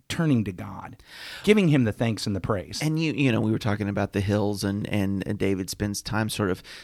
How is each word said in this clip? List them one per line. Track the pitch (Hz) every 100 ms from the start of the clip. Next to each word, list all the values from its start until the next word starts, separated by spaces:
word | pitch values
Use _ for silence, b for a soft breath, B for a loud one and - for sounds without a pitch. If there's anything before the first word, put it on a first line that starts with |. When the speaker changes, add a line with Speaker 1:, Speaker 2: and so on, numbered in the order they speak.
| _
Speaker 1:
turning | - 160 123 101
to |
God, | 90 104 95 - 117 B B B B 190
giving | 214 180
him | 143 113
the |
thanks | - 117 104 -
and | 98
the |
praise. | - 104 82 104
Speaker 2:
And | 151 156
you, | 165
you | 117 139
know, | 113
we | 110
were | 110
talking | 110 101 101
about | 104 101
the | 101
hills | 98 104 104 101
and, | 101 101 -
and, | 104 98 98 -
and | 101
David | 98 95 92
spends | - 104 101
time | - 107 110
sort | - 101
of | 92 B B